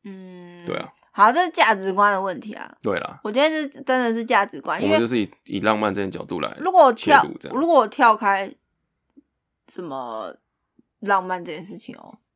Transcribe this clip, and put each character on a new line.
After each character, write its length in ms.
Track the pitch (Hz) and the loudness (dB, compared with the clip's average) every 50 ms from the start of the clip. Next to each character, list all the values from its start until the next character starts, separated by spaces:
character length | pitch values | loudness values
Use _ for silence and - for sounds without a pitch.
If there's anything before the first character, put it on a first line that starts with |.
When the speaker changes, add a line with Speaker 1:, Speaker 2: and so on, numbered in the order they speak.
Speaker 1:
嗯。 640 | _ 202 190 190 185 185 180 180 175 175 175 175 170 | _ -16 -18 -16 -18 -20 -20 -20 -20 -20 -20 -14 -10
Speaker 2:
对 80 | 175 175 | -10 -10
啊。 160 | - - - _ _ _ _ | -10 -10 -14 _ _ _ _
Speaker 1:
好， 180 | _ - 202 220 | _ 6 6 6
这 100 | 254 339 370 | 6 2 -2
是 40 | 339 | -2
价 220 | - 349 311 220 | 0 2 2 2
值 200 | 214 190 190 196 | 2 0 -2 -4
观 200 | 185 202 202 208 | 0 2 2 2
的 80 | 202 190 | 2 0
问 200 | 196 190 175 - | -2 -4 -6 -8
题 140 | - 214 - | -12 -14 -14
啊。 220 | - - - - _ | -14 -16 -18 -20 _
Speaker 2:
对 160 | - 110 95 80 | -6 -4 -4 -4
啦。 220 | - - - - | -4 -8 -12 -12
Speaker 1:
我 80 | _ 208 | _ -4
觉 100 | 208 254 | 0 0
得 280 | 294 320 311 311 302 277 | 0 0 0 -4 -8 -8
这 120 | - - | -12 -12
真 140 | 262 - 262 254 | -4 -2 0 0
的 120 | 247 233 | 0 -2
是 120 | 226 233 226 | -2 -4 -2
价 200 | 233 233 202 202 | 0 2 2 2
值 160 | 196 - 143 | 0 -6 -10
观， 220 | - 175 156 - | -6 -6 -4 -2
因 60 | - 101 | 0 0
为 80 | 104 | 2
Speaker 2:
我 20 | - | 2
们 80 | 117 | 0
就 0 | |
是 160 | 113 123 117 | 0 0 -2
以， 80 | 101 - _ _ _ | -2 -4 _ _ _
以 160 | - - 101 | -10 -8 0
浪 180 | 95 107 110 107 | 2 2 2 2
漫 160 | 107 104 95 | 0 -2 0
这 60 | 101 | -2
件 100 | 98 95 | -4 -6
角 140 | 85 82 - | -6 -10 -10
度 160 | - 87 82 | -8 -6 -4
来 120 | 65 - - - | -4 -6 -6 -4
Speaker 1:
如 120 | 311 370 | -4 2
果 200 | 370 359 302 254 | 6 6 6 6
跳- 280 | 226 - - 320 294 202 | 4 0 2 4 6 6
Speaker 2:
切 60 | - - | 4 2
入 100 | - - | -6 -14
这 100 | - - | -14 -8
样。 80 | - | -4
Speaker 1:
如 80 | 254 311 | -2 0
果 220 | 339 330 269 220 | 4 4 4 4
跳 300 | 208 - - 254 226 214 | 2 0 4 4 4 4
开 360 | - 226 202 196 190 196 - - _ _ _ _ _ _ _ _ _ _ _ _ _ _ _ _ _ _ _ _ _ _ _ | 4 0 0 0 0 -4 -8 -12 _ _ _ _ _ _ _ _ _ _ _ _ _ _ _ _ _ _ _ _ _ _ _
什 120 | - - | -14 -14
么 560 | 180 160 135 135 123 120 110 110 104 82 - _ _ _ _ _ _ _ _ _ _ _ _ _ | -12 -10 -8 -8 -8 -8 -8 -10 -10 -10 -14 _ _ _ _ _ _ _ _ _ _ _ _ _
浪 220 | - 202 202 190 | 0 2 2 2
漫 220 | 180 185 185 175 170 | 2 -2 -8 -8 -8
这 100 | 175 151 | -12 -12
件 80 | 165 | -12
事 140 | 170 196 - | -14 -16 -16
情 180 | - - - - | -16 -16 -18 -20
哦 220 | 50 50 - - _ _ _ _ | -20 -20 -20 -20 _ _ _ _